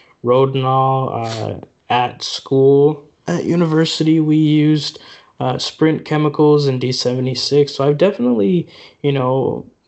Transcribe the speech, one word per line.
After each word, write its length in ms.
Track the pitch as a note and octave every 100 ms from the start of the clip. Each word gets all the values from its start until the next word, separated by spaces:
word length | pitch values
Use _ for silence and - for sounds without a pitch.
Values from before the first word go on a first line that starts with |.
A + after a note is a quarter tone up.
| _ _
Rodinol, 880 | A#2+ B2+ C3+ C3+ C3 C3 C3+ C3+ C3
uh, 520 | A#2 A2+ A2+ G#2 G2 - _ _
at 340 | B2 B2 A#2
school. 840 | - - - C3+ C3+ C#3 D3 D3 - _ -
At 160 | F3
university, 760 | F#2 E3+ E3 D#3 D#3+ - D#3 D#3+
we 180 | D3+ D#3
used, 640 | D3+ D3+ D3+ D3+ C#3+ - - - _ _
uh, 200 | B2+ B2+
Sprint 460 | - - D#3+ D#3 -
chemicals 600 | D3+ D3+ D3 D3+ D3 C#3
and 160 | B2+
D 100 | B2+
seventy-six. 800 | B2+ B2+ B2+ B2+ A#2+ - C#3+ C#3+ -
So 120 | C#3
I've 100 | D3
definitely, 680 | F#3+ G3+ B3 A#3 G3 F3 - - - _
you 80 | C#3+
know, 580 | C#3 B2+ C3 - - - _